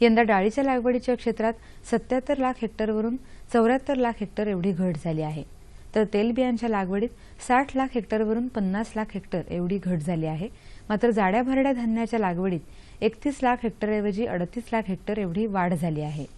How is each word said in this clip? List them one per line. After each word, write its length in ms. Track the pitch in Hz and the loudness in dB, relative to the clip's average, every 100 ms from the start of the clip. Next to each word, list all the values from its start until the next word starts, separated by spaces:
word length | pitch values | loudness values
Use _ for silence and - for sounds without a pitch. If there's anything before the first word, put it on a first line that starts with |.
यंदा 200 | 233 226 | 6 6
डाळीच्या 420 | 226 202 202 247 | 6 4 4 2
लागवडीच्या 520 | 269 254 240 247 247 240 | 0 2 2 0 0 -2
क्षेत्रात 380 | 240 220 220 226 - - - | 0 0 -2 -2 -12 -16 -2
सत्याहत्तर 460 | 226 - 254 254 285 | -2 0 -2 0 0
लाख 160 | 254 247 | 0 0
हेक्टरवरून 560 | 220 - 220 214 226 254 - - - | -6 -4 -2 0 0 -4 -8 -18 -2
चौऱ्याहत्तर 420 | 240 226 262 - 269 | 2 4 4 0 0
लाख 160 | 240 226 | 2 0
हेक्टर 280 | 202 - 214 | -6 -4 -2
एवढी 240 | 190 190 | 0 0
घट 240 | 175 185 151 | 0 0 -2
झाली 180 | 170 156 | -2 -2
आहे, 220 | 151 156 139 - - - - 220 | -2 -6 -10 -16 -20 -20 -4 0
तर 80 | 208 | 2
तेलबियांच्या 560 | 208 226 240 254 233 233 | 2 2 2 0 0 0
लागवडीत 400 | 208 185 196 226 - - - - | -2 0 -2 -2 -6 -20 -12 2
साठ 280 | 247 277 262 | 2 2 0
लाख 120 | 269 240 | 0 -2
हेक्टरवरून 520 | 190 214 214 220 247 | -2 0 0 0 -2
पन्नास 460 | 233 190 196 226 214 | -2 0 0 -2 -4
लाख 100 | 214 | -6
हेक्टर 280 | 190 - 180 - | -6 -4 -6 -4
एवढी 300 | 170 175 196 185 | -4 -2 -2 0
घट 120 | 175 | -2
झाली 280 | 151 165 156 | 0 -2 -2
आहे. 240 | 156 208 - - - - | -4 -6 -10 -18 -16 -4
मात्र 200 | 214 233 | 2 4
जाड्या 340 | 220 185 214 | 4 4 4
भरड्या 300 | 254 269 269 | 2 2 2
धान्याच्या 460 | 247 233 226 226 226 | 2 0 0 0 0
लागवडीत 400 | 196 175 190 170 - - - - | 0 2 0 0 -4 -18 -18 -2
एकतीस 380 | - - 285 269 | -2 0 -4 0
लाख 120 | 254 247 | 2 2
हेक्टरऐवजी 600 | 233 - 214 214 208 196 240 | -2 -2 -2 0 0 0 -2
अडतीस 380 | 180 175 240 - | -2 -4 -6 -4
लाख 100 | 226 196 | -2 -2
हेक्टर 300 | 180 - 208 | -4 -4 -2
एवढी 280 | 185 170 226 | -2 0 0
वाढ 280 | 196 180 | 0 0
झाली 280 | 175 170 151 | 2 0 -2
आहे. 240 | 151 151 131 | -4 -6 -10